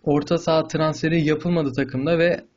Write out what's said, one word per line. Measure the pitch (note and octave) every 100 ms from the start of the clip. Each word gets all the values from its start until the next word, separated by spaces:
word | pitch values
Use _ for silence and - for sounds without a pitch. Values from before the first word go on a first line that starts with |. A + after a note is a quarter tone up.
orta | - D3 D3 E3+
saha | E3+ D#3+ D#3
transferi | D#3 D#3 D3+ D#3+ E3
yapılmadı | D3+ D3+ F3 E3+ C#3+
takımda | B2 C3 B2+ C#3+ E3+
ve | E3+ - -